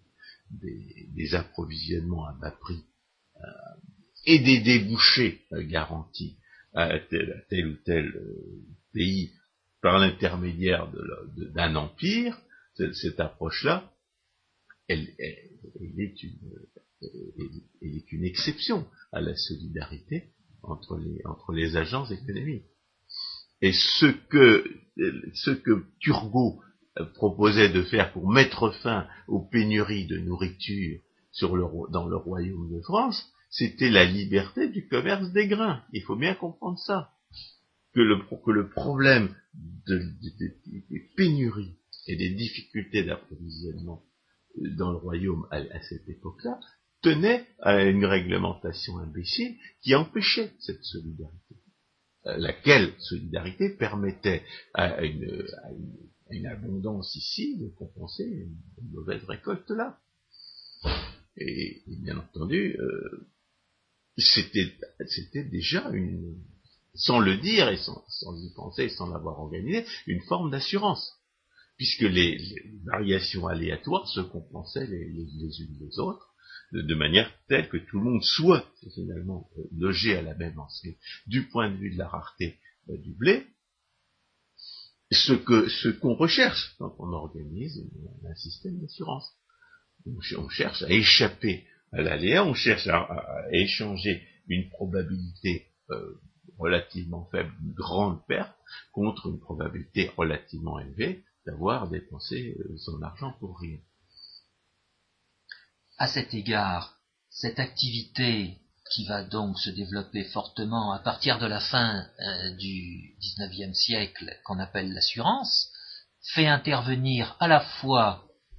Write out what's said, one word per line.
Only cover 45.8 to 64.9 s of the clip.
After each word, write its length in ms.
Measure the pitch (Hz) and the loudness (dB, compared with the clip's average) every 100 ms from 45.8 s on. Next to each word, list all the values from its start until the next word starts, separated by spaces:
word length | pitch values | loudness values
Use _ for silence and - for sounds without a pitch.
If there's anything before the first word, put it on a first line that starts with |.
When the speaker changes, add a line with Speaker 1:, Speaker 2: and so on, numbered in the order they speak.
Speaker 1:
cette 260 | - 85 - | -12 -14 -14
époque-là 500 | - 92 - 240 247 - _ _ _ | -14 -14 -10 -8 -8 -12 _ _ _
tenait 440 | 165 151 202 240 - - | 4 4 4 2 -2 -2
à 220 | - 101 | 4 6
une 240 | 98 98 98 | 8 6 6
réglementation 880 | 95 87 92 90 90 87 82 - 87 | 4 2 0 0 -4 -8 -8 -8 -8
imbécile 580 | 82 82 90 - 240 - - _ | -8 -8 -4 -4 -4 -8 -20 _
qui 120 | 127 | 4
empêchait 600 | 135 160 220 196 - 214 - | 4 4 0 0 0 -2 -6
cette 240 | - - | -10 -10
solidarité. 720 | - 85 80 80 78 87 - - _ _ _ _ _ _ | -10 -10 -10 -10 -14 -16 -20 -20 _ _ _ _ _ _
Euh, 140 | - 82 | -8 -4
laquelle 560 | 80 - 143 139 87 - | -2 2 8 8 6 -2
solidarité 760 | - 87 87 85 85 - 196 196 | -8 -8 -6 -6 -6 -2 -2 0
permettait 680 | 107 104 98 95 101 82 - - - | -2 -2 -4 -2 0 0 -2 -16 -4
à 320 | - 90 - | 0 2 0
une, 200 | 78 78 - - - - | -4 -4 -8 -8 -10 -12
à 80 | - | -16
une, 240 | 64 - - - _ - | -14 -14 -16 -20 _ -14
à 40 | |
une 120 | 78 82 | -10 -10
abondance 680 | 101 113 95 107 101 - 147 | -10 -8 -4 -4 -4 -6 -8
ici 420 | - - 294 226 | -6 -4 -4 -6
de 100 | 107 | -8
compenser 560 | - 85 - 85 - | -12 -14 -14 -12 -8
une, 320 | 233 175 87 82 85 - | -8 -8 -10 -14 -18 -16
une 100 | 120 | -14
mauvaise 320 | 80 80 104 | -10 -8 -8
récolte 440 | - 107 - 196 - | -8 -10 -6 -6 -6
là. 280 | 220 262 - _ _ _ - - - - - - - - - _ - | -6 -6 -10 _ _ _ -20 -20 -20 -20 -6 -4 -4 -6 -14 _ -10
Et, 460 | - - - - - | -8 -6 -6 -10 -14
et 100 | - | -10
bien 200 | - 76 | -8 -8
entendu, 600 | - - 87 175 196 - | -8 -8 -2 0 -2 -2
euh, 500 | 64 - - - - _ _ _ _ _ _ _ _ - | -4 -6 -8 -14 -20 _ _ _ _ _ _ _ _ 2
c'était, 580 | - - 92 107 90 - - | 6 6 4 0 0 -4 -14